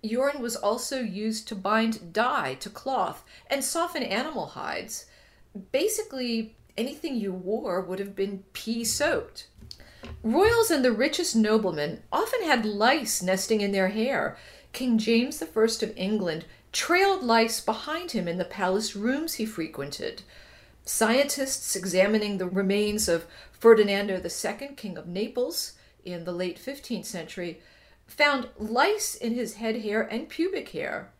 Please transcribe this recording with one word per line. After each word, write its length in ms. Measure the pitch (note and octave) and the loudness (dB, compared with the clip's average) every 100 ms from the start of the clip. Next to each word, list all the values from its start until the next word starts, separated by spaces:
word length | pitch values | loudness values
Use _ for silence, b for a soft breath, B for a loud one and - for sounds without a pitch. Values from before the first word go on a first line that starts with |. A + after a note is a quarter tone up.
Urine 400 | A3 A#3 C4+ C#4+ | -2 0 0 0
was 160 | A#3 A3+ | -4 -2
also 420 | G3+ G#3+ - C4+ | 0 0 -2 -4
used 480 | A3+ F#3 G#3+ A3 - | -4 -4 -4 -4 -6
to 80 | G#3 | -6
bind 560 | F#3+ G#3+ A3+ A3 E3+ | 0 2 2 -2 -4
dye 460 | F#3 A#3+ C4+ C#3+ C3 | 0 0 0 -2 -4
to 100 | - | -10
cloth 540 | - - C4 F3 - - B B | -8 -4 0 0 -4 -16 B B
and 140 | C#4 | -2
soften 400 | - E4+ E4+ E4+ | -2 -2 -2 -2
animal 440 | A#3+ G3 C#4+ C#4+ D3 | -2 -2 -2 -4 -8
hides. 580 | - - - - - - b b b b G3+ F#3+ | -8 -8 -6 -8 -12 -14 b b b b -18 -4
Basically, 840 | C4 F#4+ G#4+ G#4+ C4+ B3 A3+ A3 - _ - | 0 0 -2 -6 -6 -2 -2 -4 -10 _ -6
anything 380 | B3 D4+ E4 B3+ | -6 -4 -4 -4
you 160 | G3 | -2
wore 480 | F#3 F3+ A3 A3 F3+ | -4 -4 -4 -2 -4
would 200 | F3 F#3 | -4 -6
have 140 | G3 | -8
been 300 | G3 G3 G3 - | -4 -4 -4 -12
pee-soaked. 960 | - - A3+ A#3 - D4 C#4 - - - - - B B B B B | -12 -6 -4 -2 0 0 0 -4 -14 -20 -20 -20 B B B B B
Royals 480 | A3 C4 G#4 A#4 A4 | 2 6 6 6 4
and 140 | D#4+ | 4
the 80 | B3+ | 4
richest 420 | G#3+ C#4 - B3+ A3+ | 4 2 0 0 4
noblemen 680 | G#3+ A3 G3+ D#3 D3 - - | 6 4 2 0 -4 -4 -4
often 320 | C#4 A4 B4 | -2 0 0
had 220 | F4+ C4 G#3+ | 2 2 2
lice 580 | G3+ A3 D4+ B3 - | 2 4 4 0 -2
nesting 380 | F3+ F#3+ - A3 | 0 0 2 0
in 100 | G3+ | 2
their 160 | G3 F#3+ | 2 2
hair. 500 | G#3 A#3 F3+ - B B B B | 2 0 0 -2 B B B B
King 240 | - B3+ A3+ | -4 2 2
James 420 | A3 A#3 B3+ - | 4 4 2 -4
the 60 | D#4+ | -6
First 360 | - A3+ A3 | 2 2 2
of 120 | G#3+ - | -4 -4
England 500 | F#3+ G#3+ F3+ D#3+ - B B | -2 0 0 -4 -8 B B
trailed 520 | - - F4 G4 F#4+ | -6 2 4 4 2
lice 380 | B3 A3+ A3+ - | 4 4 4 0
behind 500 | - A3 - D#4+ F4 | -2 -4 -4 -6 -4
him 160 | A#3+ E3+ | -4 -2
in 100 | F3 | -2
the 80 | F3 | -4
palace 500 | - F#3 F#3+ A3 G3+ | -2 0 0 -2 -2
rooms 400 | G#3+ C#4 D#4+ - | -2 0 -2 -4
he 100 | A3 | -6
frequented. 760 | - D#3+ - C#3 C#3+ - - - B B B B B | -6 -8 -8 -10 -6 -8 -8 -18 B B B B B
Scientists 920 | - - A3 B3 C#4+ C#4 C4+ - - G3 | -6 0 4 4 2 0 -2 -4 -4 -4
examining 640 | F3+ F3+ G3 G#3+ G#3 G3 | 0 4 4 4 0 -2
the 80 | F3+ | -2
remains 640 | F#3+ G3 G3+ G#3 G#3 G#3+ | 0 2 2 0 0 0
of 180 | E3 E3 B B | 0 -2 B B
Ferdinando 680 | - A3+ A3 G3+ G3 G3+ F#3 | 4 10 10 10 4 0 -2
the 100 | F3+ | -4
Second, 460 | - F#3 - C#4 C#4 | -4 -4 -4 -10 -10
King 220 | G#3 E3 | -10 -10
of 100 | E3+ | -8
Naples, 680 | F3 A#3 - B3+ F4 - b b b | -4 -4 -2 -2 -2 -8 b b b
in 220 | - F3 E3+ | -10 -8 -6
the 80 | |
late 260 | F3 F#3 F3 | -4 -4 -6
fifteenth 460 | - C#4+ - G#3+ - | -10 -10 -6 -8 -6
century, 560 | F3+ E3 - F3 D#3+ b b b b _ | -10 -10 -8 -8 -10 b b b b _
found 440 | - D4 C#4 A#3 - | 2 2 2 -4 -10
lice 560 | G#3+ A#3 E4 G#4+ - - | -4 2 4 2 -2 -4
in 180 | A#3 | -4
his 220 | A#3+ A3+ - | -2 -4 -4
head 220 | A3+ A3+ | -4 -2
hair 240 | G#3+ G#3 | -2 -2
and 260 | G#3+ A3+ D4+ | -2 -4 -8
pubic 420 | - E4+ F#4+ - | -2 -2 -2 -6
hair. 440 | D#3+ C#3+ - F#3+ _ | -6 -6 -6 -10 _